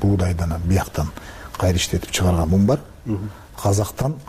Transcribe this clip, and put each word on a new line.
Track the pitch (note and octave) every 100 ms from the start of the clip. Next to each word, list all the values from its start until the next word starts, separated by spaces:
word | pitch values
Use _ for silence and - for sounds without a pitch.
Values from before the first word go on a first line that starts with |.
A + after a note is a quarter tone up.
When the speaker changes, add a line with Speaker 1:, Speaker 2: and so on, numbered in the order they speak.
Speaker 1:
буудайдан | G2+ G2+ F2+ F2 E2+ E2 E2+
бияктан | F#2+ - - D2+ - - - - -
кайра | G2 F2+
иштетип | - F2+ -
чыгарган | - F2+ F2 D#2+
ун | F#2+ G#2
бар. | C#3+ - - A#2
Speaker 2:
Мгм. | G2+ G#2 - - -
Speaker 1:
Казактан | G#2 G2+ G2+ - C3 D#3